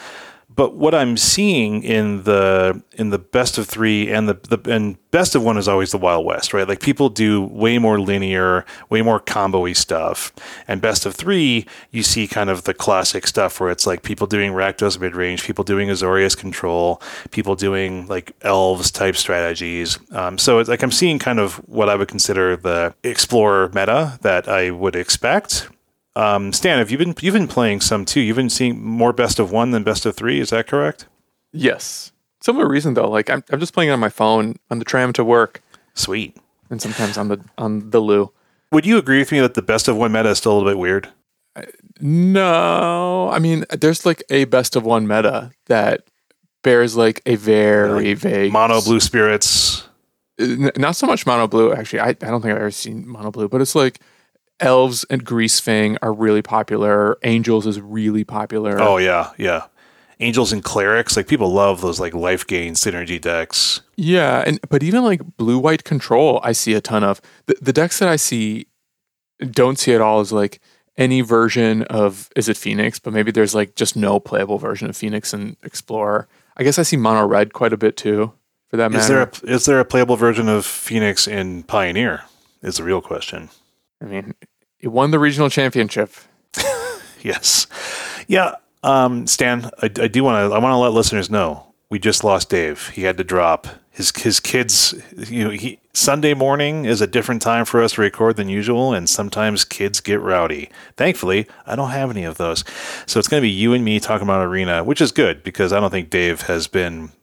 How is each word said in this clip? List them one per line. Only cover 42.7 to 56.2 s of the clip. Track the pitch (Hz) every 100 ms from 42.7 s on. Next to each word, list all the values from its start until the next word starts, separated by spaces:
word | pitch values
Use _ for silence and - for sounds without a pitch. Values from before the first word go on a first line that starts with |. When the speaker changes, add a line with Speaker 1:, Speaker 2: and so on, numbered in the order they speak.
| 175 170 170 180 185 180
Speaker 2:
I | -
mean, | 165 160 -
there's, | 156 156 165 175
like, | 165 -
a | 139
best | 127 127 127 127
of |
one | 113 113 107
meta | 107 107 117 123 - -
that | 113 104 - - _ _ _ _ _
bears, | 131 120 120 117
like, | 113 - -
a | 110
very | 107 107 104 104 104 104 104
Speaker 1:
Like | 101
Speaker 2:
vague | - 98 101
Speaker 1:
mono | 107 113 113
Speaker 2:
s- |
Speaker 1:
blue | 104 113
spirits. | - 117 107 104 - - - - - _ _ _ _ -
Speaker 2:
Uh, |
n-, | 123 123 139 -
not | 143 175
so | 262
much | 254 131
mono | 120 110
blue, | 117 113
actually. | - 110 110
I, | 117
I |
don't | 120 113 117
think | 110
I've | 107
ever | 104
seen | - 113 110 123
mono | 113 107
blue, | 110 104
but | 131
it's | 135
like | 156 131 - _ _ _ _ _ -
elves | 143 131 127 120 -
and | 135
Greasefang | 123 117 113 - - 107 107 107
are | 113
really | 107